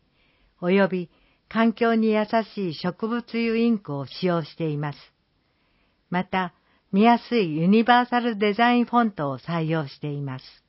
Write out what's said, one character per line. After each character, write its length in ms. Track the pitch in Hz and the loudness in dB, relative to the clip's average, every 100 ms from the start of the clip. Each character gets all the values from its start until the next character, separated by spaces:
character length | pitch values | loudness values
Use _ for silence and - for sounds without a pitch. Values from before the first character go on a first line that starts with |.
| _ _ _ _ _ - | _ _ _ _ _ -6
お 100 | 175 | 0
よ 180 | 196 190 | 2 2
び 220 | 185 175 _ _ _ - | -2 -8 _ _ _ -6
環 240 | 220 226 | 0 0
境 220 | 220 233 226 | 2 0 2
に 180 | 220 | 2
優 120 | 214 214 226 220 | 0 0 -2 -2
し 160 | - 185 | -6 -6
い 40 | 147 | -4
植 320 | 185 202 220 | -6 -4 -6
物 160 | 233 - | -6 -6
油 280 | 233 233 226 | -4 -2 0
イ 100 | 233 | 0
ン 80 | 220 | 0
ク 180 | - 143 | -4 -8
を 80 | 131 | -8
使 220 | - 180 | -4 -2
用 160 | 170 | -2
し 120 | 147 - | -4 -6
て 140 | 160 | -4
い 80 | 147 | -4
ま 160 | 147 | -6
す。 60 | 143 - _ _ _ _ _ _ _ _ _ - | -8 -18 _ _ _ _ _ _ _ _ _ -6
ま 120 | 180 | -4
た、 300 | 185 190 180 _ _ _ _ | -2 -4 -4 _ _ _ _
見 100 | 190 | 2
や 160 | 226 233 | 4 4
す 180 | - 240 | 0 -2
い 220 | 175 151 | 0 0
ユ 80 | 170 | 2
ニ 180 | 220 | 4
バ 220 | 220 240 247 | 4 4 2
ー 40 | |
サ 100 | 247 | -2
ル 180 | 240 208 | -2 -2
デ 160 | 208 | -2
ザ 200 | 202 240 | 2 2
イ 80 | 240 | 2
ン 40 | 233 | 2
フ 100 | 240 | 0
ォ 80 | 226 | 0
ン 60 | |
ト 200 | 185 143 | -2 -6
を 80 | 127 | -6
採 300 | - 170 160 | -6 -4 -2
用 180 | 165 139 | -2 -4
し 120 | - | -8
て 120 | 147 | -10
い 100 | 143 | -8
ま 160 | 139 131 | -8 -10
す。 80 | - - | -16 -20